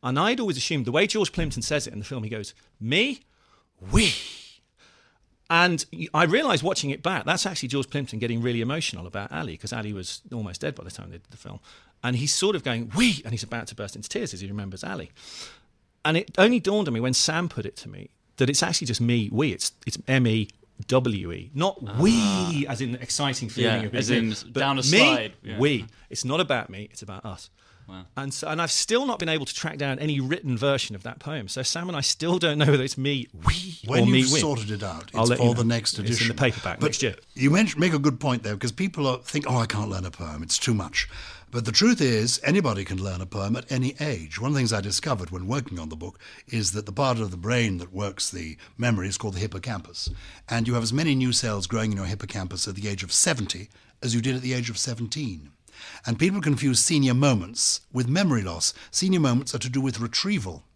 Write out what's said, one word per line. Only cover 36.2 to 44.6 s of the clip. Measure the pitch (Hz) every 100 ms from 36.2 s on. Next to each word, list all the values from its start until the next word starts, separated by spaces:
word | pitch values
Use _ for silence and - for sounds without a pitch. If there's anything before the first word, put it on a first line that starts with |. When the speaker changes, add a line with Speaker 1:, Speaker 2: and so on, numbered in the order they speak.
| 117 -
Speaker 1:
paperback | 131 - 95 85
Speaker 3:
But | 151
Speaker 1:
next | -
year. | 127 95 -
Speaker 3:
you | - 135
men-, | 170 214 151
make | 175
a | 156
good | 143 123
point, | 147 123
though, | 107 104
'cause | 123
people | - 190 170 139
are, | 123
think, | - 151 147
"Oh, | 123
I | 113
can't | 104 107
learn | 92
a | 92
poem, | - 85 76
it's | 82 -
too | -
much." | 110 90 - - - - - -
But | 117 117
the |
truth | 113 220 240
is, | 135 113 117 -
anybody | 139 180 156 101
can | 95 95
learn | 95 90
a | 92
poem | 107 98
at | 120 -
any | 131 131 135
age. | 151 110 78 78
One | 123
of |
the |
things | 147